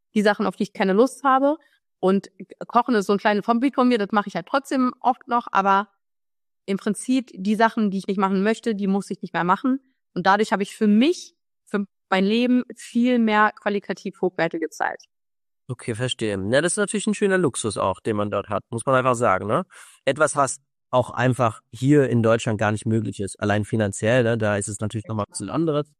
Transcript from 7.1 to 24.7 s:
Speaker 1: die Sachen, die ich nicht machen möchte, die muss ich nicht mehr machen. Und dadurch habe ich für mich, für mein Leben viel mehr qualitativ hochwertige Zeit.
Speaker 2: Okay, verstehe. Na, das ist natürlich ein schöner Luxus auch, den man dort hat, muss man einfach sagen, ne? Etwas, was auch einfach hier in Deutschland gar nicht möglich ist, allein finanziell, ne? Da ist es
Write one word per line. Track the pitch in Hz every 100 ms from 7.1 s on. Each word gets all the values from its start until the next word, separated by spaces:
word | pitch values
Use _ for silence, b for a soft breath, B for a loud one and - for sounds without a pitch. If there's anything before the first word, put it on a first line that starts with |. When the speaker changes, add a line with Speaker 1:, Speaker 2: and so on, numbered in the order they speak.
| 254 240 -
Speaker 1:
die | 190 214
Sachen, | 226 220 208
die | 190
ich | -
nicht | 196
machen | 190 190
möchte, | 202 226 - 208
die | 196
muss | 196 190
ich | 190
nicht | 180
mehr | 170 170
machen. | 196 262 262 _ _ _ -
Und | 180
dadurch | 202 214
habe | 202
ich | 202 -
für | 214
mich, | 208 269 359 - _ _ _ _
für | 202 202 _ -
mein | 190 190
Leben | 226 247 247 240 226
viel | - 240 240 247
mehr | 220 214 214
qualitativ | - - 202 - 190 202 -
hochwertige | 185 - 170 165 156
Zeit. | - - - _ _ _ _ _ _ -
Speaker 2:
Okay, | 127 - 110
verstehe. | 127 - 110 101
Na, | 95 127
das | 170 170
ist |
natürlich | 202 214 202
ein | 208
schöner | 208 190
Luxus | 165 - 113 104
auch, | 101 95
den | - 107
man | 104
dort | 101 98
hat, | 101 -
muss | 117 123
man | 131
einfach | 131 120
sagen, | 117 95 101
ne? | 127 185 B B B -
Etwas, | 139 151 143
was | 139 - _ _ _
auch | 127 120
einfach | - 123 120 120 - _
hier | 113 127 147 131
in | 117
Deutschland | 113 117 - 104
gar | 104
nicht | 107 -
möglich | 113 110 -
ist, | 98 -
allein | 104 101 104
finanziell, | 113 104 - 110 127
ne? | 113 117
Da | 107 104
ist |
es | 104